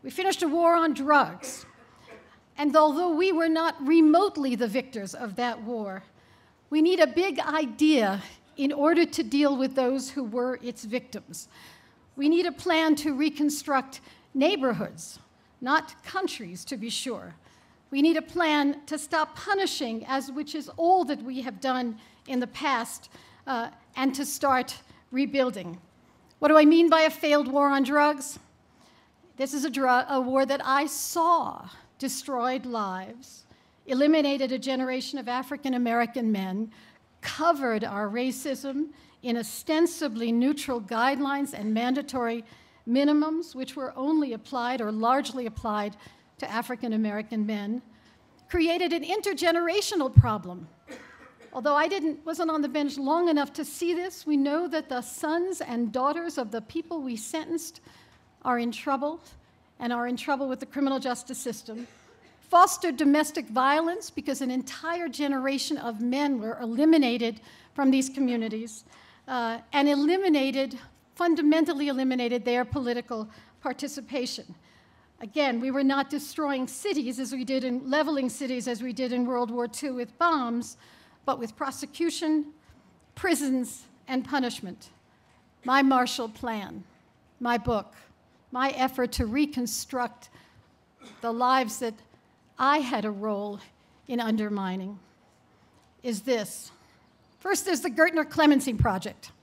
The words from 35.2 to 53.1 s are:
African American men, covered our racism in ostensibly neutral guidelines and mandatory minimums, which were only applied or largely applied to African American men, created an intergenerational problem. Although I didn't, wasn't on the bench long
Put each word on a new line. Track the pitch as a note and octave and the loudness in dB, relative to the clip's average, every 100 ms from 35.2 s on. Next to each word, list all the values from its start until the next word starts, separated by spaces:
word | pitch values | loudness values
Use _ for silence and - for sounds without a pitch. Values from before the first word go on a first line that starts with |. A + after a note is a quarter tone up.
| A#3 | -6
African | B3 C4 C#4+ C#4 | -6 -6 -6 -2
American | B3 A#3+ A#3 A#3 B3+ A3 | 0 2 2 0 -2 -2
men, | G#3 F#3+ F#3+ A3 - - _ _ _ | 0 -2 -6 -8 -10 -20 _ _ _
covered | - - D#4+ D4+ C4 A3 | -12 -2 2 2 0 -2
our | G#3 G3+ G#3 | -2 -4 -4
racism | A3+ C4 C4 D4+ C4 C#4 C4+ D4+ - - _ | -2 -4 -4 -6 -6 -6 -6 -6 -8 -20 _
in | B3 A#3 | -4 -4
ostensibly | A3 - - D#4 E4 - D4 A3 A#3 | -4 -10 -2 2 2 0 -6 -2 0
neutral | A#3 B3+ D4 - B3 | 2 2 0 -2 -6
guidelines | G3 A3+ B3 C#4 C#4 C#4 C#4 | -4 0 2 2 0 -2 -4
and | - G#3 | -4 -2
mandatory | A3 A#3+ C4+ C#4+ C4 A#3 A#3 A3 - _ _ - | 0 0 -2 -2 -4 -4 -4 -10 -20 _ _ -2
minimums, | B3 C#4+ D4 D#4 D#4+ E4 | 2 4 4 2 -2 -6
which | B3+ C4 | -10 -10
were | - C4 - | -8 -10 -4
only | C4+ D#4 C#4+ | 0 2 0
applied | A3 - C4 A#3+ B3+ | -4 -6 -4 -2 -2
or | G#3+ | -2
largely | G#3+ A3+ C4 C#4 C4 A#3 | 0 2 2 2 -4 -6
applied | A3 A#3 G#3 G#3 G3+ - _ _ _ | -6 -4 -2 -4 -8 -20 _ _ _
to | - | -6
African | A3 A#3+ B3 B3 | -6 -6 -6 -2
American | A3 G#3+ G#3 G#3+ A3 G#3 | 0 0 -2 -6 -4 -2
men, | G#3 G3+ A#3+ - _ _ _ _ _ _ | -4 -4 -6 -8 _ _ _ _ _ _
created | F4+ D#4+ E4+ F4+ | 0 2 2 0
an | E4+ | -2
intergenerational | D#4 G4+ G4+ E4 F4 E4+ E4+ G4 - G4+ C4+ | -2 -2 -2 0 2 2 2 0 0 -2 4
problem. | - A#3 G#3+ F3+ F3+ E3 _ - - - - - _ - | 4 4 -2 -6 -14 -16 _ -20 -20 -20 -20 -20 _ -12
Although | C4+ C4 C#4+ | -4 2 2
I | D#4 | 2
didn't, | G4 D#4 D4+ D#4+ | 0 -2 -4 -8
wasn't | D#4+ E4 | -4 -2
on | D#4 | 0
the | D4 | -2
bench | D4 C#4+ C#4 | 0 -2 -2
long | C4+ | 0